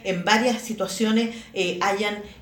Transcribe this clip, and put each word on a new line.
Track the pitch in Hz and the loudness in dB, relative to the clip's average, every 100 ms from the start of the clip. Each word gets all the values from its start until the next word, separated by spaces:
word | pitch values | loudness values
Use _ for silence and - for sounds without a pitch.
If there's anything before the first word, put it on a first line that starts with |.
en | 196 175 | -4 -2
varias | 175 220 247 226 | 4 4 4 0
situaciones, | - 214 190 - 220 220 226 - - - | -4 -4 -4 0 2 2 0 -4 -8 -2
eh, | 180 180 | -2 0
hayan, | 196 196 208 208 | 0 0 -2 -4
eh, | - - | -10 -14